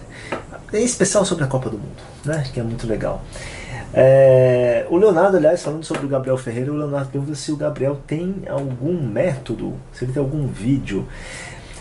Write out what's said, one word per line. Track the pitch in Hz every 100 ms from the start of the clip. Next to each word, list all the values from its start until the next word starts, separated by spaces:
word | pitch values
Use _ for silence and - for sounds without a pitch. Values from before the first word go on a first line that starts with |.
| - - - - - - -
em | 214
especial | 240 - 180 208
sobre | 185 165
a | 135
Copa | 131 -
do | 107
Mundo, | - - - - 143
né? | 160 131
Que | 123
é |
muito | 113 117 117
legal. | 101 - - - - - - - 120 -
É, | - 135 135 135 131 127 123 123 117 -
o | 170
Leonardo, | 214 170 196 185
aliás, | 151 175
falando | 151 156
sobre | 156 151 139
o |
Gabriel | 135 127 131
Ferreira, | 123 117 135
o | 147
Leonardo | 147 139 135
pergunta | 139 139 147
se | -
o | 147
Gabriel | 147 139 135 143 -
tem | 151 180 196 -
algum | 139 139 123 143 180
método, | 120 110 180 135 - 110 98 - -
se | -
ele | 123
tem | 139
algum | 135 151 127
vídeo. | - 113 139 - 95 - - - - - - - -